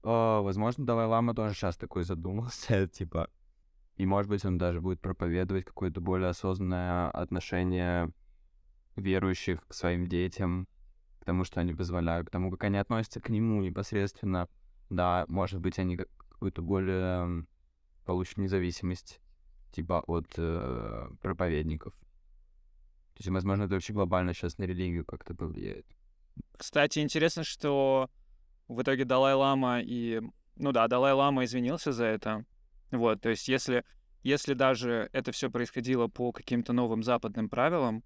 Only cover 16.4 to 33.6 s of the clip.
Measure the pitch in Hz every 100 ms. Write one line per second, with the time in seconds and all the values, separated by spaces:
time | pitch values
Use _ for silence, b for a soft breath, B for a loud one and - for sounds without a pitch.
16.4 | 98 - 87 95 95 92 92 90 87 87
17.4 | 82 _ _ _ _ _ - 90 92 -
18.4 | 95 95 90 85 90 90 - - _ -
19.4 | - - - - 82 90 - 85 78 -
20.4 | 82 85 64 62 55 55 58 60 - 92
21.4 | 90 76 78 78 - - - - - -
22.4 | - _ - - - _ _ - 90 92
23.4 | 95 98 98 95 - 104 92 90 90 85
24.4 | 87 - 95 90 90 85 - - - 85
25.4 | - - 50 50 - - _ _ _ -
26.4 | - - - 151 147 - 151 160 160 -
27.4 | 156 - 151 139 135 135 131 _ - -
28.4 | _ _ _ 120 123 131 131 131 135 135
29.4 | 135 139 127 123 - 120 117 113 113 -
30.4 | _ - 139 120 113 123 135 135 139 135
31.4 | 127 123 123 147 - 120 117 110 - 110
32.4 | 117 _ _ - - 127 117 104 113 110
33.4 | - 131